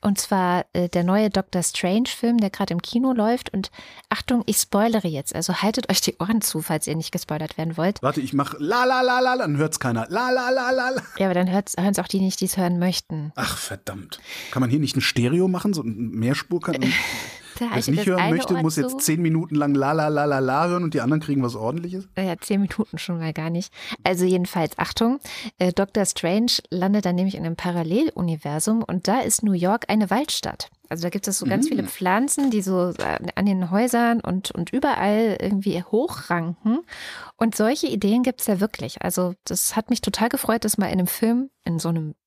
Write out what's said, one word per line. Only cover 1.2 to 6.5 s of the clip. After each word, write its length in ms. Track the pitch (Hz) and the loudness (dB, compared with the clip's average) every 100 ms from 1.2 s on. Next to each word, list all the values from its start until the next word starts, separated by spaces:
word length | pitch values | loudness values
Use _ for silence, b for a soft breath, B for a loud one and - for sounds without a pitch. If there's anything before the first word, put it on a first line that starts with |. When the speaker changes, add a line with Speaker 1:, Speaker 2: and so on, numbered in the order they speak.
| 214 | 4
Speaker 1:
Doctor 320 | 196 185 180 | 0 -2 -2
Strange 460 | 170 - 180 202 254 | -2 -2 0 2 0
Film, 300 | - 233 240 | 0 2 2
der 120 | 202 | 2
gerade 220 | - 196 | 0 -2
im 80 | 175 | -2
Kino 300 | - 233 262 | -2 0 2
läuft. 420 | 254 208 247 - | 2 2 0 -2
Und 160 | 196 190 B B B B | -6 -6 B B B B
Achtung, 340 | - - 240 214 | -6 0 0 2
ich 100 | 208 | -2
spoilere 500 | - 202 226 220 180 | 0 2 2 2 0
jetzt. 260 | 151 139 | -4 -6
Also 300 | - 165 175 | -6 -4 0
haltet 260 | 202 220 - | 0 0 0
euch 80 | 185 | 0
die 160 | - - | 0 -2
Ohren 220 | 175 226 | 0 0
zu, 200 | - | 0